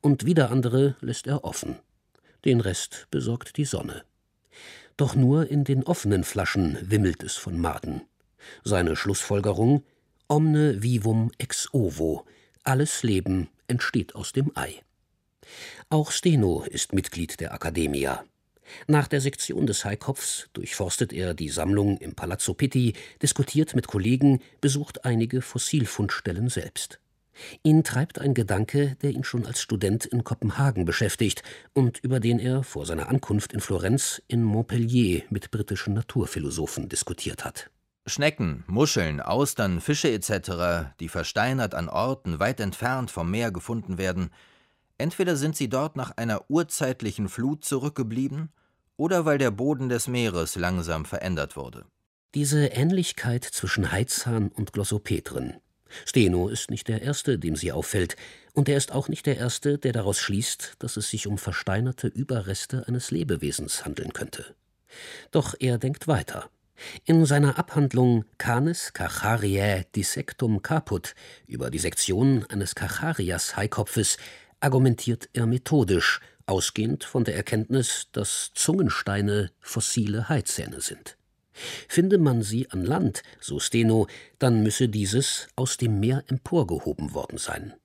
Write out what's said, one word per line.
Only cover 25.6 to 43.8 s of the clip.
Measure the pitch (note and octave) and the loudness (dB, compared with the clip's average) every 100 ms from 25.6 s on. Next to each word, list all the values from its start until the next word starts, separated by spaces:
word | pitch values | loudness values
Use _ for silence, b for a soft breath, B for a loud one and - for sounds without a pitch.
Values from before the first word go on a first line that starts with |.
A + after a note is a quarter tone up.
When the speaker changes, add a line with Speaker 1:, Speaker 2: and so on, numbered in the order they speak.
| - D#3 A2+ - G2+ - - F2+ B2 | 0 0 0 0 -2 -2 -4 -2 -2
Speaker 1:
selbst. | - - - - - _ _ _ B B B | -2 -6 -10 -12 -14 _ _ _ B B B
Ihn | D#3 D#3 | 6 8
treibt | D3+ B2 D#3 - | 6 0 -2 -2
ein | C#3 | 0
Gedanke, | A#2+ G#2 G2 G#2+ C#3+ C#3+ C3 | 2 2 2 2 2 0 0
der | C#3+ | -4
ihn | B2+ | -2
schon | C3+ C#3+ | -4 -4
als | A#2+ A#2+ | -4 -6
Student | - G#2+ G2 A2+ - | -4 0 2 0 0
in | A#2+ | -2
Kopenhagen | - A#2 A2 - C#3 G#2 | -2 -2 -2 2 0 2
beschäftigt | E2+ E2+ G2+ - A2 - B B B | 0 2 0 2 0 0 B B B
und | - B2 - | 2 2 0
über | B2 B2+ | -2 0
den | A2+ A#2+ | 2 2
er | B2 C3 | 2 -2
vor | C3 - D2 | -2 -8 -6
seiner | D#2+ - | -6 0
Ankunft | C3+ - G#2 - | -2 0 -2 -2
in | G2+ | -8
Florenz | - F#2+ F#2 C3 - - _ | -4 -2 2 2 0 -6 _
in | A#2+ | 0
Montpellier | A2+ G#2+ A2+ A#2+ A#2 B2 G#2+ E2+ - | 2 2 0 0 2 4 4 2 -2
mit | G2+ - | -6 -4
britischen | G#2+ G#2 G2 - | -6 -4 -4 -2
Naturphilosophen | G#2 - C3 E2+ - C#2+ B1+ D2+ - - | -2 -2 -2 -2 -4 -6 -4 -6 -6 -6
diskutiert | - - - - - | -6 -6 -6 -8 -8
hat. | - - - _ _ _ - | -10 -12 -18 _ _ _ -8
Speaker 2:
Schnecken, | - D3 D3+ F2+ C2+ - | 0 0 0 -4 -4 -4
Muscheln, | G2 D3 - E2 D2 | 2 2 2 0 -2
Austern, | - G#2+ C#3 - G2+ E2+ | -2 0 0 0 0 0
Fische | - D3 E3 | -2 0 0
et | G#2+ | 0
cetera, | - G2+ E2 F2 F2 E2+ C#2+ - | -2 -4 -4 -2 0 0 -4 -10
die | E2 | -8
versteinert | F2 D#2+ - A#2 C3 G#2+ | -6 -4 -2 0 0 -2
an | D#2+ E2+ | -4 -4
Orten | - A#2+ C3+ - D#2+ | -2 -2 -2 -4 0
weit | G2 - | 0 0
entfernt | G2+ - A#2+ C3 A#2+ | -4 -4 -4 -2 -4
vom | - E2+ | -4 -2
Meer | G#2 A#2 | -2 -2
gefunden | F2+ - A#2 | -4 -6 -8